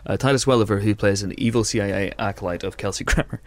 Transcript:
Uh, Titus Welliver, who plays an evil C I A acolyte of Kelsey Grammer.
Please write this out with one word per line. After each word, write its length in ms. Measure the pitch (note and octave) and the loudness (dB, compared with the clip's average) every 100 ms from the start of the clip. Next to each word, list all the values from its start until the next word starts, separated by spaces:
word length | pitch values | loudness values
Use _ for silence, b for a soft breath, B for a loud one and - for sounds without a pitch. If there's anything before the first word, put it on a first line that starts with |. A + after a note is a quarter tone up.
| - | -6
Uh, 120 | G2 | 0
Titus 280 | C3+ C3+ - | 2 2 4
Welliver, 360 | B2 G#2 G2+ | 4 4 2
who 120 | G#2+ | 2
plays 300 | G#2 G2+ G2 | 2 2 2
an 100 | G2 - | -2 -2
evil 260 | A#2 A#2 | 0 2
C 160 | G#2+ A#2 | 0 0
I 80 | G2+ | -2
A 260 | G2 G2 - | -2 -4 -2
acolyte 460 | G#2+ F#2+ F#2 F2 F#2+ | -4 -4 -6 -4 -6
of 100 | - | -6
Kelsey 300 | G2+ - - | -6 -4 0
Grammer. 340 | - - - | 0 0 -8